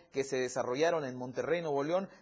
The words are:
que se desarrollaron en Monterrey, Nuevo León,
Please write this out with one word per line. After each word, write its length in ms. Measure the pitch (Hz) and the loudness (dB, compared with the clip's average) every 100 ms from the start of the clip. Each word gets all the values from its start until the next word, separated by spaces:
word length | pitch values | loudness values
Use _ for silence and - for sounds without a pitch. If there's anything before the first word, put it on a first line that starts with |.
| - | -6
que 120 | 135 | -4
se 120 | 135 131 | -2 0
desarrollaron 680 | 127 131 113 127 160 165 | 0 0 -2 2 4 2
en 120 | 135 127 | -2 -6
Monterrey, 460 | 127 127 123 170 | -6 -4 0 0
Nuevo 220 | 165 139 | 0 0
León, 240 | 147 180 190 - | 2 0 -2 -8